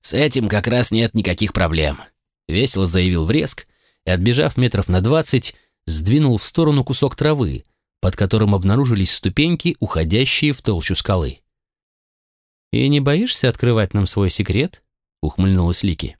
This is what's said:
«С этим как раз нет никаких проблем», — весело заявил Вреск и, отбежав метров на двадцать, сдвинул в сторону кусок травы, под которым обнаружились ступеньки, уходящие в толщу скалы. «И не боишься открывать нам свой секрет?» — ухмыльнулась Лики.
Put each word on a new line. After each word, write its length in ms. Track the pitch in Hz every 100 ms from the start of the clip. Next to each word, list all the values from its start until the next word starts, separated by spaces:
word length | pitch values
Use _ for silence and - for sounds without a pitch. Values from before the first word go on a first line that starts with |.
«С 120 | -
этим 360 | - 147 127 110
как 180 | 104 110
раз 240 | 120 120
нет 220 | 113 117
никаких 400 | 113 95 87 104
проблем», — 480 | - 87 80 76 69 - _ _ _ -
весело 380 | 82 131 98 95
заявил 400 | 90 92 87 80
Вреск 420 | 139 160 - - _ _ _ -
и, 40 |
отбежав 480 | 92 95 120 156 -
метров 320 | 123 - -
на 100 | 92
двадцать, 560 | 101 156 160 135 - - _ _ -
сдвинул 520 | 80 85 139 151 110
в 60 |
сторону 400 | - - 156 147
кусок 320 | 127 135 139 -
травы, 480 | 147 151 101 64 - _ _ _
под 160 | 92 -
которым 360 | 95 110 104
обнаружились 600 | 101 92 113 135 110 92
ступеньки, 640 | - - - 156 175 - -
уходящие 720 | 104 82 82 104 131 - 151
в 100 | 139
толщу 340 | - 95 - 95
скалы. 480 | - 95 80 - _ _ _ _ _ _ _ _ _ _ _ _ _
«И 140 | 113 135
не 120 | 147
боишься 500 | 139 151 247 - 131
открывать 440 | - 120 113 101
нам 140 | 104 98
свой 240 | - 95
секрет?» — 500 | - 101 98 151 - _ _ _ _
ухмыльнулась 600 | 76 - 95 92 85 87
Лики. 340 | 98 82 - -